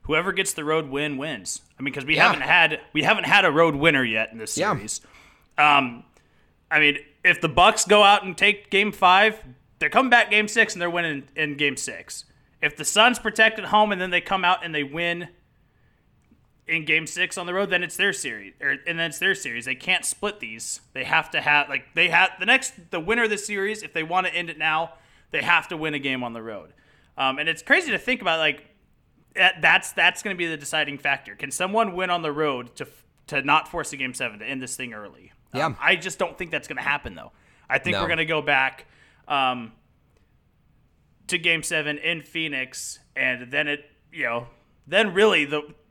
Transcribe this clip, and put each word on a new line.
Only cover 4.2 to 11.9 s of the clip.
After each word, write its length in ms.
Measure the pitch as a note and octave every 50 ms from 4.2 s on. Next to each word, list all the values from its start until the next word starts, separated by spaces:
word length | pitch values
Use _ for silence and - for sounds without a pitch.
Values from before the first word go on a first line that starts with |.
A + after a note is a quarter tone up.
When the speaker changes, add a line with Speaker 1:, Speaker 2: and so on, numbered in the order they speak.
| A2 -
Speaker 1:
in 60 | -
this 220 | A2+ A2 - - C#3+
Speaker 2:
Yeah. 160 | F3 G#3+ F#3+
Speaker 1:
series. 260 | A#2+ G#2 G#2+ - - _ _ _ - _ _ _ _ _ _ _
Um, 480 | - D3 D3+ C#3+ C#3 C3 B2 A#2 A#2 - _ _ _ _ _ _ _ _ _ _ _ _ _
I 100 | D#3+ D3+
mean, 180 | D3+ D3 C#3+ - - _ _ _ -
if 160 | F3+ E3+ -
the 80 | - D#3+
Bucks 360 | C3 F3 F3+ G#3+ - - -
go 180 | F#3+ G#3 G#3
out 220 | G#3 G3 G3+ G3 F#3+
and 120 | F#3+ E3+
take 340 | - G3 G#3 G3+ G3+ - _
game 200 | - G3 G#3 G#3
five, 500 | - - G3 F3+ F3+ F#3+ G#3 A3 G#3+ - - C3 B2 _ _ _ _ _
they're 100 | D#3 D3+
coming 220 | - A3+ C4 B3
back 180 | A#3+ A#3 G#3+ G#3+
game 200 | G#3 G#3+ G#3+ G#3
six 260 | - A#3 G#3+ G#3+ -
and 80 | F3+
they're 80 | F3 F3
winning 380 | E3+ F3 E3+ D#3+ D3+ C#3 - _ _
in 200 | - D#3 D3 C#3+
game 200 | C#3 D3 C#3+ C3
six. 480 | - - -